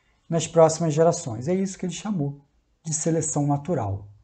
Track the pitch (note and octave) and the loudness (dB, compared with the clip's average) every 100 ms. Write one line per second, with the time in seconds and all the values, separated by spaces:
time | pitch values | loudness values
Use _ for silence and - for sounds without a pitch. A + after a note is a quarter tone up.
0 | _ _ - D#3+ - E3 D#3+ D#3+ E3 D3 | _ _ -4 -4 0 6 6 6 0 4
1 | E3 E3 C3 A2 C3 F#3+ G3 - F#3 - | 4 4 -4 -6 -2 -2 -2 -4 -8 -8
2 | G#3+ F#3+ C#3+ C#3+ _ _ _ _ D#3+ D3+ | -6 -2 -4 -6 _ _ _ _ -6 -4
3 | E3 D#3+ D#3 D3+ C#3+ C#3+ C#3+ D#3 G2+ G2 | 0 0 0 -2 0 0 -2 -2 -2 -6
4 | - - | -10 -20